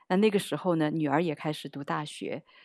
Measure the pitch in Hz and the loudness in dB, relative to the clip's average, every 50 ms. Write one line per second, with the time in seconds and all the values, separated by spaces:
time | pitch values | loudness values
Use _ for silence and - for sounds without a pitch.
0 | _ - 185 190 214 220 202 196 - - 147 151 - 185 170 160 151 151 156 160 | _ 0 4 4 6 6 4 2 0 -2 -4 -2 0 2 2 2 2 2 0 0
1 | 151 139 139 156 180 165 143 - - 156 151 - - 139 - 139 143 - 165 156 | 0 2 2 2 2 0 -2 -4 -4 -6 -6 -6 -8 -10 -10 -8 -6 -4 -4 -4
2 | 151 147 - - - - - 170 - _ - - - | -4 -8 -10 -10 -8 -8 -8 -8 -10 _ -20 -20 -20